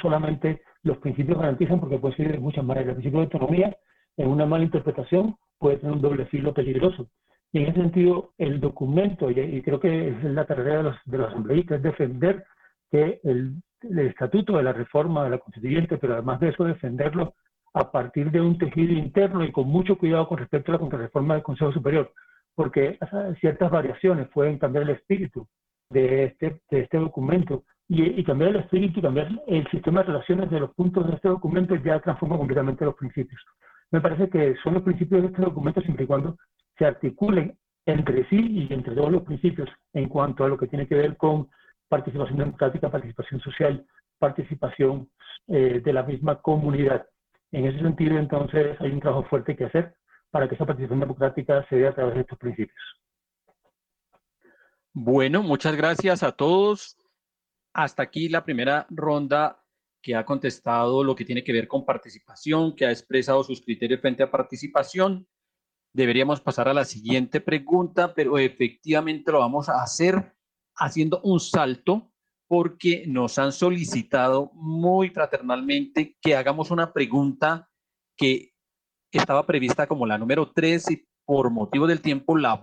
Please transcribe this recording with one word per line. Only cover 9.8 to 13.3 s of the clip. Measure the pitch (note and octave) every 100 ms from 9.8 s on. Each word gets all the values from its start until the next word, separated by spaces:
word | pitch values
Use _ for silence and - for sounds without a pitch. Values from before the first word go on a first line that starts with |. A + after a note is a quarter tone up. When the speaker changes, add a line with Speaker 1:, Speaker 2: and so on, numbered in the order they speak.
| - D#3+ D#3+
Speaker 1:
es | A2+
la | D3+ C#3 D3
tarea | C#3 C3 D3+
de |
los, | D#3 B2 -
de | C3
los | A2+
asambleístas, | A#2 G#2+ D3 E3+ D3
es |
defender | D3+ C#3+ C3+ B2+ E3+ G3+ - _ _ _ _
que | D3 D#3 -
el, | D#3+